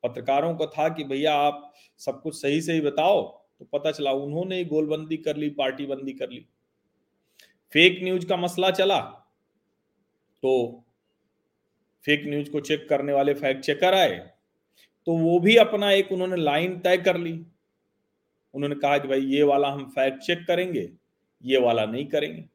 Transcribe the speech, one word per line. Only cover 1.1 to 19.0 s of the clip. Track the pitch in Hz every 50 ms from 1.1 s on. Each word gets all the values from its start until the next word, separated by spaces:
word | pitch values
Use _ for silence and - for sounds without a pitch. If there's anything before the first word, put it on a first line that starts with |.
| 135 139 147 156 151
आप | 143 143 147 143 143 - - _ _ _ _ _
सब | _ - - - -
कुछ | - 160 151 -
सही | - 139 143 160
से | 165 160 165
ही | 160
बताओ, | 147 147 143 151 156 180 208 175 110 - - - _ _ _ _
तो | -
पता | _ - 147 143 156
चला | 151 - 147 135
उन्होंने | 135 139 143 143 147 165 180 190 185
ही | 185 180
गोलबंदी | 165 147 156 156 147 156 156 156 156 160
कर | 156 160 160 147
ली, | 147 151 147
पार्टी | 143 - 135 135 131 135 143
बंदी | 139 139 131 135 135 135
कर | 135 135 127
ली। | 123 120 - _ _ _ _ _ _ _ _ _ _ _ _ _ _ _ _ _ _ _ - _ _ _ _ _ -
फेक | 147 165 185 180 180 185
न्यूज | 185 185 185 170
का | - 190
मसला | 175 180 175 175 180 185 190
चला, | 185 190 190 196 196 147 110 - - - _ _ _ _ _ _ _ _ _ _ _ _ _ _ _ _ _ _ _ _ _ _ _ _ -
तो | 131 131 127 120 117 117 - _ _ _ _ _ _ _ _ _ _ _ _ _ _ _ _ _ _ _ _ _ _ _ _ _
फेक | - 147 147 147
न्यूज | 147 147 147 143 147
को | - 147
चेक | 135 - 156 151 156 -
करने | - 135 135 143 143
वाले | 139 139 143 143
फैक्ट | 143 - 135 135 135
चेकर | - - 143 143 - 180 -
आए, | 190 175 135 92 85 - - _ _ _ _ _ _ _ _ _ _ _ _ _ _ _
तो | - 165
वो | 165 165 165 170 175
भी | 170 202 226
अपना | 233 220 226 220 208 202 202
एक | 196 196 196 196
उन्होंने | 196 185 180 185 185
लाइन | 175 165 147 143 151 170 185 185 175
तय | 180 180 180
कर | 180 175 190 175
ली। | 170 170 165 165 165 165 - _ _ _ _ _ _ _ _ _ _ _ _ _ _ _ _ _ _ _ _ _
उन्होंने | 135 143 143 147
कहा | 143 143 139 143
कि | 139